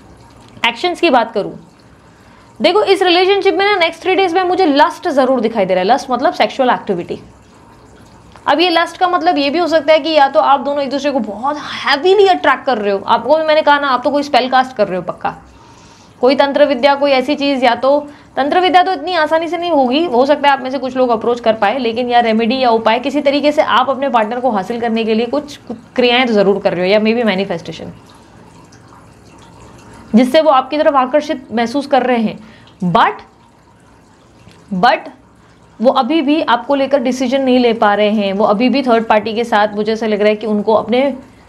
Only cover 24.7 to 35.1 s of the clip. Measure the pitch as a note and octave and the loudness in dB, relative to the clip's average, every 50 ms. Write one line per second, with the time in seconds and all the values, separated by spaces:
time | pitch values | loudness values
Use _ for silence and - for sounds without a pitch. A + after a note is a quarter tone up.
24.7 | A#3 A#3 A#3 A#3 A3 A3+ A3+ A3 A3 G#3+ A#3+ A#3+ B3 D4 D4 - - - - - | -6 -6 -4 -2 -2 -2 -2 0 0 -2 -2 -2 -4 -4 -6 -8 -12 -18 -16 -14
25.7 | A#3 - - - - - B3 A#3+ A#3+ B3 C4 A#3+ A3+ G#3 G3 F#3+ G#3 G3+ - G3 | -16 -16 -16 -8 -2 0 0 2 2 2 0 2 2 2 2 2 2 0 0 -2
26.7 | E3+ E3+ F3+ F#3 G3+ G#3+ G#3+ A3 A3+ A#3+ A#3+ G#3+ F#3+ F#3 G3 G3 F3+ E3 E3 - | -2 -2 0 2 2 2 2 0 0 0 0 -2 -2 -2 -4 -4 -6 -8 -10 -12
27.7 | D#3+ - - F3 F3 - - - - - - - - - - - - - - - | -14 -14 -14 -16 -18 -18 -20 -20 -20 -20 -20 -20 -20 -20 -20 -20 -20 -20 -20 -20
28.7 | - - - - - - - - - - - - - - - - - - - - | -20 -20 -20 -20 -20 -20 -20 -20 -20 -20 -20 -20 -20 -20 -20 -20 -20 -20 -20 -20
29.7 | - - - - - - - - - G#3+ B3+ B3+ B3+ D#4+ D#4 D#4 C#4 C4 B3+ C4 | -20 -20 -20 -20 -20 -20 -4 0 2 2 4 4 4 2 4 4 4 2 2 0
30.7 | D#4 D4 D#4 D#4+ C#4+ C4+ B3+ B3+ C#4 D4+ D4 D4 D#4 - - - G#3+ A3+ A#3 A3+ | -2 0 0 2 2 2 0 0 0 -2 -2 -2 -6 -8 -10 -6 -4 -4 -2 -2
31.7 | A#3 C#4+ C#4 C#4+ C#4+ B3+ - - B3 A#3 A3+ G3 - - - - - - - - | -2 -4 -2 0 0 0 0 0 0 0 -2 -2 -4 -8 -16 -20 -20 -20 -20 -20
32.7 | - - F#3 F3+ E3 A#3 C#4+ G4 G#4 - - - _ _ _ _ _ _ _ _ | -10 -6 -2 0 2 2 2 0 -2 -4 -12 -20 _ _ _ _ _ _ _ _
33.7 | _ _ _ - - - _ _ _ _ _ _ _ - - - - - - - | _ _ _ -20 -20 -20 _ _ _ _ _ _ _ -20 -20 -20 -20 -20 -14 -10
34.7 | G3+ F3+ F#3 B3 D#4 D#4+ - D4 | -4 0 2 2 2 0 -4 -10